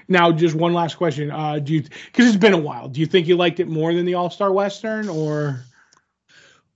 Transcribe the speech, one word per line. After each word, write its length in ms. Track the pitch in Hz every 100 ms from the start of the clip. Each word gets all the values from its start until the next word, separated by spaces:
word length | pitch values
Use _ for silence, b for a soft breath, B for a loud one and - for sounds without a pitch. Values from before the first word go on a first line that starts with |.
| B
Now, 240 | 180 170
just 200 | 160 170
one 200 | 156 170
last 240 | 175 165 -
question. 340 | 170 139 147
Uh, 280 | 147 151 151
do 160 | 143 160
you, 60 |
'cause 440 | - - - - 240
it's 100 | 202
been 160 | 202
a 60 | 180
while, 320 | 147 120 135
do 100 | 131
you 60 | 160
think 200 | 190 165
you 120 | 175
liked 240 | 175 175
it 80 | 165
more 240 | 156 160
than 120 | 175 180
the 100 | 180
All-Star 360 | 175 - 196
Western, 560 | 190 202 196 220 214 208
or? 540 | 156 151 151 147 131 123 b b b b _ _ b b b b